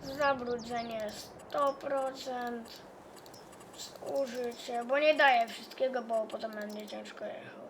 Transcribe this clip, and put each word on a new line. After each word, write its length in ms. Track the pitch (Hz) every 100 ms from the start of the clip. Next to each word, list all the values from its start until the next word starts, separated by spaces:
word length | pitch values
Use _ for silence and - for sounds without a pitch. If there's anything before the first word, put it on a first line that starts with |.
Zabrudzenie 1080 | 277 269 285 269 240 240 226 240 233 226 214
sto 600 | - - - - - 571
procent. 1080 | - 294 277 262 269 262 247 240 240 226 - - - - - - - - - - -
Zużycie, 1040 | - - - 277 269 247 240 233 - 240
bo 160 | 240 277
nie 160 | 302 294
daję 320 | 285 247 226
wszystkiego, 540 | 202 - - 262 254
bo 260 | 226 226 214
potem 240 | 214 226
będzie 360 | 214 208 208 208
ciężko 380 | 214 214 - 214
jechał. 400 | - - - -